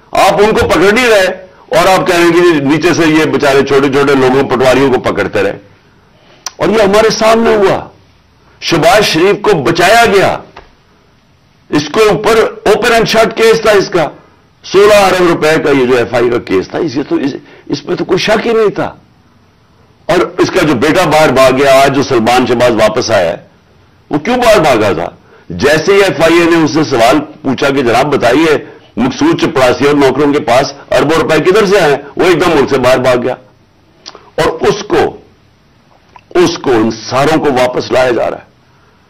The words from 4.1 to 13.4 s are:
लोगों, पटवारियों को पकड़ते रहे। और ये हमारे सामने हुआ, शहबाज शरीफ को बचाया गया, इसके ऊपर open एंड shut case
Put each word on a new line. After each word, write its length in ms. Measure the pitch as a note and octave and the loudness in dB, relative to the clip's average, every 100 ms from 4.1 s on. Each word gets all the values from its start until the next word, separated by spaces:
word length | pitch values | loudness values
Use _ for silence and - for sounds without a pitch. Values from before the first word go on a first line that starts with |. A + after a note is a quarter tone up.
| C3+ | 2
लोगों, 280 | B2+ C3+ | 2 0
पटवारियों 480 | C3 B2 C3 B2+ C#3 | 0 0 0 2 2
को 60 | B2 | 0
पकड़ते 440 | A2+ F#2 F#2+ G#2 | -2 -4 -4 -2
रहे। 120 | G2 - - _ _ _ _ _ _ _ - - | -4 -6 -16 _ _ _ _ _ _ _ -18 -6
और 100 | E3+ | -2
ये 140 | A3 | 0
हमारे 260 | G3 G#3 A3 | 2 2 2
सामने 460 | - A3 A3+ A3+ G#3+ | 0 0 2 2 2
हुआ, 340 | F#3 B2 - - _ _ _ _ _ - | 0 -2 -6 -20 _ _ _ _ _ -14
शहबाज 420 | - E3 D#3+ G#3 | -4 0 2 2
शरीफ 380 | G3+ D#3 F#3+ G3+ G#3 | 2 0 0 0 0
को 80 | |
बचाया 520 | F3 C3 C3+ F3+ A3+ - | 0 0 0 2 2 2
गया, 380 | F#3+ D3 D#2 - - - _ _ _ _ _ _ _ _ _ - | 2 0 -4 -10 -20 -20 _ _ _ _ _ _ _ _ _ -4
इसके 380 | D3+ D3 A3 G#3+ | -4 -2 0 0
ऊपर 540 | F#3 G#3+ A3+ F#3+ - - | 0 0 0 -2 -4 -2
open 240 | A3 A#3 | 0 2
एंड 140 | A3+ G#3+ | 0 0
shut 260 | A3 A3 | 0 0
case 280 | - | 2